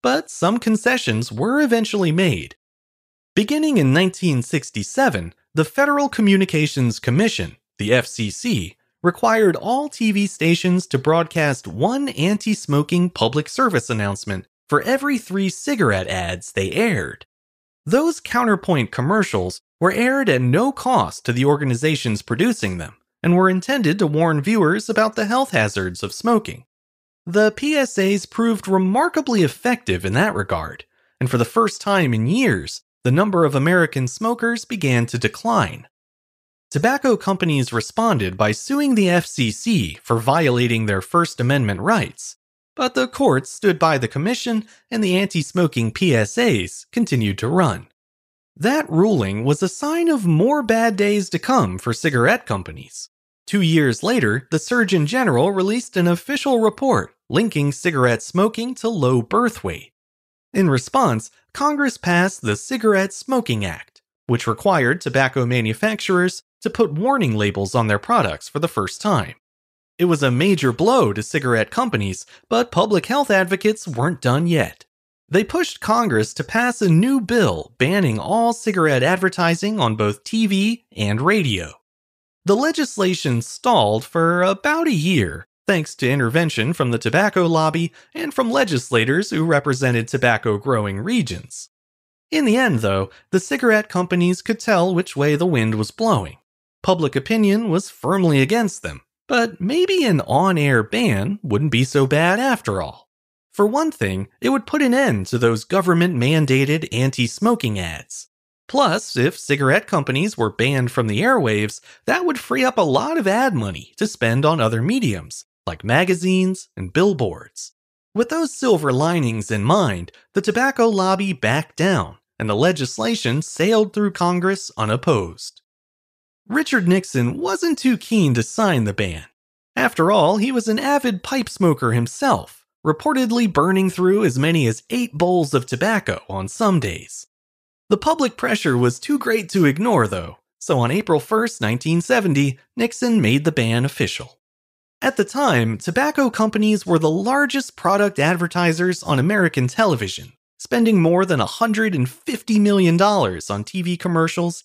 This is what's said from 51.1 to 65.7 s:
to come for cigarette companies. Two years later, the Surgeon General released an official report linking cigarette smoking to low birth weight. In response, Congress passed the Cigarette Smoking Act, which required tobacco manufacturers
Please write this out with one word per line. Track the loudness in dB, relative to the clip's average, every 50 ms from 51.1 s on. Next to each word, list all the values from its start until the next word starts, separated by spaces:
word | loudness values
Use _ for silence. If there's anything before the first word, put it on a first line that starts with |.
| 0 0 -2 -4
to | -6 -6
come | -2 0 2 2 2 0 -2
for | -4 -4 -4 -4
cigarette | -2 -2 0 2 2 2 2 2 0 -2
companies. | -4 -6 -6 -6 -8 -14 -16 -18 -18 -18 -20 -20 -20 _ _ _ _ _ _ _
Two | -4 -2 0
years | 2 4 4 4 4 2 2 0 0
later, | 0 0 2 2 0 0 -2 -4 -4
the | -4 -4
Surgeon | -2 0 0 0 2 2 2 2 2
General | 2 0 0 0 2 2 2 2 2 0
released | 0 0 0 -2 -4 -6 -4 -2
an | 0 2
official | 2 2 0 -2 -4 -6 -2 0 0 2 2
report | 2 0 0 0 0 0 2 0 0 -4 _ _ _ -2
linking | 0 0 0 0 0 0 -2 -2
cigarette | -2 -2 -4 -2 0 2 2 2 2 0
smoking | -2 -4 0 0 0 0 0 -4 -8 -8 -6
to | -6 -4 -4
low | -2 0 2 2 2 2
birth | 0 0 0 0 0 0 -2 -4 -8
weight. | -8 -8 -8 -12 -18 _ _ _ _ _ _ _ _ _ _ _ _ 0
In | 2 2 2
response, | 2 0 0 0 0 2 2 2 0 -2 -4 -8 _ _ _ _ -6
Congress | -2 0 0 2 0 0 -2 -2
passed | -2 -2 0 2 2 2 2 -2 -4
the | -2 -2 -2
Cigarette | -2 -4 -6 -4 0 2 2 2 2 2 -2 -4
Smoking | -8 -6 -2 -2 -2 0 0 -2 -2 -2
Act, | -4 -6 -10 -14 _ _ _ _ _ _ _ _
which | -2 -2 0 0
required | -2 -2 0 2 2 2 4 2 2 0 -2
tobacco | -4 -2 0 2 2 2 0 0 0
manufacturers | 0 0 0 0 -2